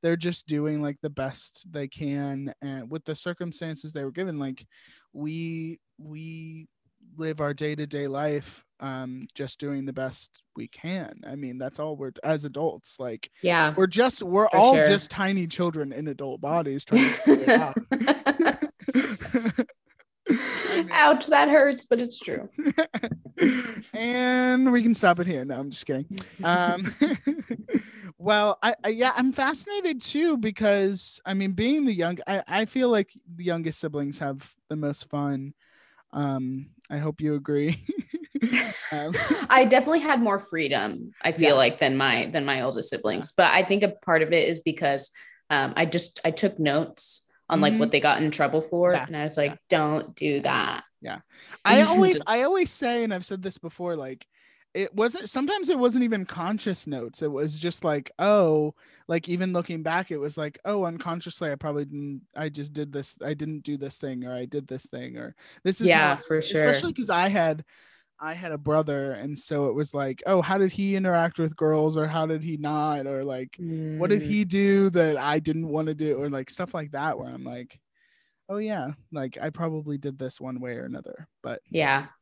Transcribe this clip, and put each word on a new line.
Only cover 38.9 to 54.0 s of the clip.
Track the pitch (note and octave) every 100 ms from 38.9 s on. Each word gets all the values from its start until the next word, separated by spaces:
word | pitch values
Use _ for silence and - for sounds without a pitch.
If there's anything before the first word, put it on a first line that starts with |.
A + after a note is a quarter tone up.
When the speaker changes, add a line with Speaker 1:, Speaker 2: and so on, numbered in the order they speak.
Speaker 1:
Um, | D3 D3+ - -
Speaker 2:
<laughs> | E4 C#4+
I | B3+
definitely | C4 B3+ C4 E4
had | D4 C4+
more | A3+ G3
freedom, | G3 E3 D3 C3+ G#2 C#2+ A#1 -
I | -
feel | D#3+ D#3
Speaker 1:
Yeah. |
Speaker 2:
like, | C#3 B2+ -
than | C#3+ C3+
my, | C3+ A#2
Speaker 1:
Yeah. | -
Speaker 2:
than | D#3+
my | C#3 C3+
oldest | B2+ A2+ A2
siblings. | - G#2+ F#2+ - -
Speaker 1:
Yeah. |
Speaker 2:
But | F3+
I | F#3 F#3+
think | G3+
a | G3+
part | G#3 - D#3+
of | D#3
it | E3+ -
is | D#3+
because, | E3 D#3 D3+ C#3 - - - _ _
um, | D3 C3+ -
I | E3
just, | E3+ - -
I | A3
took | A3+ G3+ -
notes | D3+ C#3+ D#3+ - - - _ _ _
on, | F3
like, | G3
Speaker 1:
Mm-hmm. | A3
Speaker 2:
what | A3+
they | D3
got | D3 -
in | D#3
trouble | D3+ C#3+ D#3
for. | D#3 F3 F3+
Speaker 1:
Yeah. | F3+ C3
Speaker 2:
And | D#3
I |
was | D3+ D3+
like, | C#3+
Speaker 1:
Yeah. | - _
Speaker 2:
"Don't | E3 D3+ D#3 -
do | - D3+ C#3+
that." | C#3 C3 - - - _
Speaker 1:
Yeah. | - F#2 _ - - -
I | G3+ A#3+
Speaker 2:
<laughs> |
And | D#4
Speaker 1:
always, | F4+ F#4
Speaker 2:
just | F4+ -
Speaker 1:
I | A3+
always | C4+ F#4+ F4+
say, | - B3 A#3+
and | A3+
I've | F#3
said | F3+ G3
this | F#3 -
before, | E3+ - F3
like, | D#3+